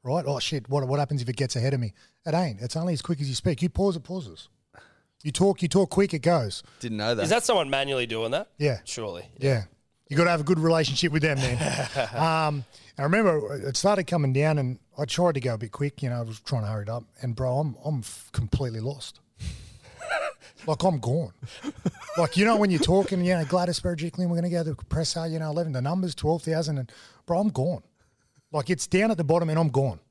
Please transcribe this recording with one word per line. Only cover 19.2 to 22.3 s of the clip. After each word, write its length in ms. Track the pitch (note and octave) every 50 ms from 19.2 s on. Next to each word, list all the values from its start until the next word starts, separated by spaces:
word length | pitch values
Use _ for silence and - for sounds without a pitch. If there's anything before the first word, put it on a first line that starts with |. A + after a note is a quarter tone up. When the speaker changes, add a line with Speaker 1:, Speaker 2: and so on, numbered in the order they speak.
| _ _ _ -
Speaker 1:
<laughs> 100 | - - - - - - - - - - - - E5+ - - D#5 - - - _ - - _ - -
Like, 160 | - D#3 - E3+
I'm 160 | F#3+ E3+ C3+
gone. 320 | G#2+ A#2+ C3 E3+ D#3+ F#2 - _ - - - - - D4 - - - - - - - - D5+
Like, 200 | E4 E3+ -